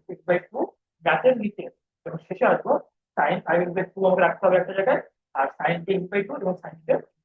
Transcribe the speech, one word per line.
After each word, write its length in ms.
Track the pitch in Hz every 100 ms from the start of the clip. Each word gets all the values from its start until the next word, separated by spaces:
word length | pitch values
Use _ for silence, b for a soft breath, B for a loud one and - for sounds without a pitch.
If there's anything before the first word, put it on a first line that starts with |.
| -
x 40 | 175 -
by 100 | 175 -
two, 160 | 247 330 - _ _ 160
গাছের 280 | 160 247 247
নিচে 220 | 208 - 156 - _ _
যখন 180 | - 165 -
শেষে 180 | 185 220
আসবো 200 | 175 202 285 - _ _ -
sin 220 | 147 180 -
five 140 | 175 175
x 40 | 175
by 80 | 185
two 100 | 190 190
আমাকে 140 | 180 175
রাখতে 160 | -
হবে 120 | 190 180
একটা 120 | 185 190
জায়গায়, 220 | 196 - - _ _ 139
আর 80 | 139 -
sin 200 | 156 170 170 190
x 20 | 180
by 80 | 202 202
two 100 | 285
এবং 120 | 185 175
sin 120 | 175 165 - -
x 40 | - _